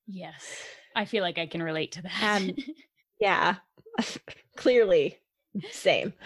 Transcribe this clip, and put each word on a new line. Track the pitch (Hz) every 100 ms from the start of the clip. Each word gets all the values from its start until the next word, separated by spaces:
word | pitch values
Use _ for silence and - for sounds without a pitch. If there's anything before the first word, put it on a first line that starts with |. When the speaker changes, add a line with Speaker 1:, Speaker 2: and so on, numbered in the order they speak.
| -
Speaker 1:
Yes. | 190 160 - - - - - - 226
I | 208
feel | 220
like | 180 170
I | 165
can | 170
relate | 165 160 -
to | 170
that. | 180 202 214 208
Speaker 2:
Um, | 190 185 269 - _ _ _ -
yeah. | 202 180 170 185 _ _ - 466
<laughs> | - - - - _ -
Clearly. | 254 247 208 170 143 - _ _ _ 214 403
Same. | - - 135 - -